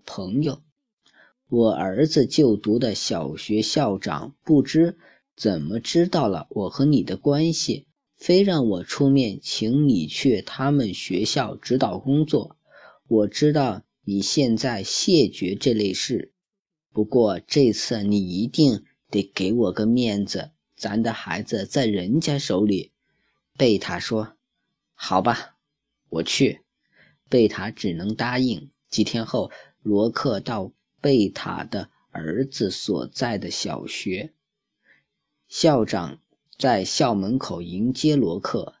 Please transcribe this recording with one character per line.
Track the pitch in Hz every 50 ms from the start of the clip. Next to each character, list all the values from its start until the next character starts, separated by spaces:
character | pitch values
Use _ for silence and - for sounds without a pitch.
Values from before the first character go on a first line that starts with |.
| -
朋 | - - - 92 90 104 139
友。 | 156 147 - - _ _ _ _ _ _ _ _ _ _ _ _ _ _ _ _ _ -
“我 | 117 117 117 110
儿 | - 71 90 95 95 117 151
子 | 156 - 156 123
就 | - - - 151 120 107
读 | 101 - 107 107 127
的 | 135 113 95
小 | - - - 110 85 78 69 78
学 | - - - 107 110
校 | 107 - - 156 139 110 98
长 | 92 - - 78 73 - 139 - _
不 | - - 156 143
知 | 135 - - 156 165 170 - _ _ - _ _ _ _ _
怎 | - - 107 92 80
么 | 71 76 104 117
知 | - - - 170 170 185
道 | - 170 131
了 | 104 92 78 - -
我 | - 104 98 87
和 | - - 135
你 | 151 151 117 76
的 | - 95
关 | 101 - 143 143 147 160 165
系， | 160 - - - - 147 - _ _ _ _ _ _
非 | _ - - 180 190
让 | 202 196 175 151 127 110
我 | 98 87
出 | 87 - - - 143 135
面 | 139 139 127 107 95 -
请 | - - - - 110 110 127 143 151 139
你 | 117 87 78 76
去 | - - - 135 117 92
他 | - - - - 131 143
们 | 147 143 120 101
学 | 87 - - - - - 110
校 | - - 147 123 104 -
指 | - - - 123 135
导 | - - -
工 | 101 - 135 139 151 156
作。 | 151 - 123 - - - _ _ _ _ - - - - _ _
我 | - 113 107 104 98
知 | - - 147 151
道 | 151 151 135 120 95 98 - _ _ _
你 | - - 98 98
现 | 95 - - 156 139 120 113
在 | 110 - 131 117 98
谢 | 98 - - - - 208 185 156 120 92
绝 | - - 92 90 98
这 | 98 - 135
类 | 117 107 104 95 95
事， | - - - 127 92 - - _ _ _ _ _ _ _ _ _ _ _ _
不 | - 107 107
过 | - - 123 117 104 95 90
这 | - - - 151 135 117
次 | 104 - - - 120 110
你 | 101 104 104 101
一 | 95 90 87 95 113
定 | 120 - - 156 135 110 95 - _ _ _ _ -
得 | - 101
给 | 95 - - - 95 92
我 | 110 120 113 107
个 | - 113 107
面 | 110 117 127 123 113 101 101 101
子， | 95 - 95 78 - _ _ _ _ _
咱 | - - 104 101 113
的 | 113 117
孩 | 113 - - 98 82 95
子 | 107 - 117 101 95
在 | - - 143 127
人 | 110 101 95 90 95 123 160
家 | - - 143 139
手 | 143 - 101 92 107
里。” | 104 98 87 - - _ _ _ _ _ _ _ _ _ _ _ _ _
贝 | - 135 120 104 92
塔 | - - 90 87
说 | - - 117 110 107 - - _ _ _ _ _ _ _ _ _ _ _ _
：“好 | - - - - 95
吧， | 95 120 113 - - - _ _ _ _ _ _ _ _ _ _ _ -
我 | - 80
去。” | 82 - - - 139 117 71 - _ _ _ _ _ _ _ _ _ _ _ _ _ -
贝 | 135 123 113 101
塔 | - - 95 107
只 | 110 - - 101
能 | 85 82 90 104 113
答 | - 117 120 127 127
应。 | 131 127 107 80 - - _ _ _ -
几 | - -
天 | 107 - - 117 113
后， | - - 117 95 - - - - _ _ _
罗 | - 107 104 101 107 117
克 | 117 - - 139 107 95
到 | - - 117 92 92 92 - _ _ _ _ _
贝 | - 147 135 120 101 92
塔 | - - - - - 85 76
的 | 76 - 98 87 - _ _ _ _
儿 | - - 80 80 82 113 135
子 | 135 - - 120 92
所 | - - - - 95 73 62 -
在 | - - - 120 110 98
的 | 92 87
小 | - - - - - - -
学， | - - - - 104 92 95 - 160 _ _ _ _ _ _ _ _ _ _ _ _ _ _ _ _ _ _ _ _ _ _ _ _
校 | - - - 170 - 120 110
长 | - - 95 85 76 71 - _ _ _ _ _ _ _ -
在 | - 131 117 98 95
校 | - - - 151 123 110
门 | 98 95 101 123 131
口 | - - 90 85
迎 | 87 85 87 95 110 127
接 | 131 - - 151 151
罗 | 139 113 85 85 101
克。 | - - - 107 85 - - _